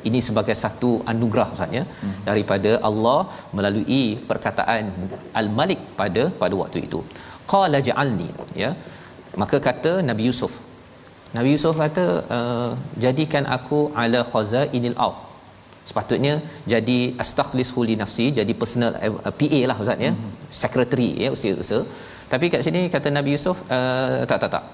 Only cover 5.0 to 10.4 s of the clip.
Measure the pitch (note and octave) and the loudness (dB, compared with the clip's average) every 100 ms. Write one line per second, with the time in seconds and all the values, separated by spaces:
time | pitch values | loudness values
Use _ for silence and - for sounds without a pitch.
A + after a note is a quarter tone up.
5 | F#2 - - A2 G#2+ A2 E3+ F#3+ - - | -8 -8 -4 -2 0 2 2 0 -4 -2
6 | G2+ F#2 D#3 F3 F2+ F#2+ E2 F2 - D#2+ | 0 2 0 2 0 0 -2 -4 -4 -6
7 | - - - - - G3 F#3 C#3+ C3 - | -8 -16 -18 -16 0 4 4 4 2 2
8 | C#3+ G2 E2+ - - - A2 F3+ - - | 2 0 -4 -8 -10 -4 -4 -4 -12 -18
9 | - - - - G#2 C#3 C3+ A#2+ D#3+ F#3 | -20 -20 -12 -4 0 2 2 2 0 2
10 | D3+ G#2+ A#2 B2 | 0 2 0 0